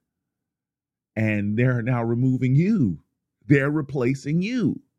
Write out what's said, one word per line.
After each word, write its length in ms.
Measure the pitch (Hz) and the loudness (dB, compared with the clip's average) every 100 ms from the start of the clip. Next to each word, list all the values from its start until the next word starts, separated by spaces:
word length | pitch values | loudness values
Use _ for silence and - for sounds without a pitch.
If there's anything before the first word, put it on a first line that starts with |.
| _ _ _ _ _ _ _ _ _ _ _ - | _ _ _ _ _ _ _ _ _ _ _ -4
and 420 | 110 107 101 107 | -2 0 -2 0
they're 240 | 127 123 | 0 0
now 220 | 113 123 | -2 -2
removing 520 | 117 120 131 127 127 135 | -2 0 0 0 2 2
you. 440 | 180 226 110 78 _ _ _ _ 101 | 2 2 0 -2 _ _ _ _ 2
They're 240 | 143 143 | 2 4
replacing 720 | 151 139 139 123 139 143 165 | -2 -4 -2 -2 -2 -2 -2
you. 400 | 196 254 156 - _ | -2 0 -2 -2 _